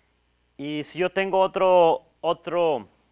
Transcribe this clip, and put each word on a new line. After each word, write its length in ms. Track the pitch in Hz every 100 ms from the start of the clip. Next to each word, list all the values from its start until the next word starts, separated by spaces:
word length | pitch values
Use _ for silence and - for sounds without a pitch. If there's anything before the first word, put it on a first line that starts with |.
| _ _ _ _ _ -
"¿Y 240 | 143 151 147
si 120 | 151
yo 140 | 180
tengo 280 | 190 190 190
otro, 680 | 190 196 185 180 165 - _ _
otro 680 | 160 170 175 175 165 127 95 _ _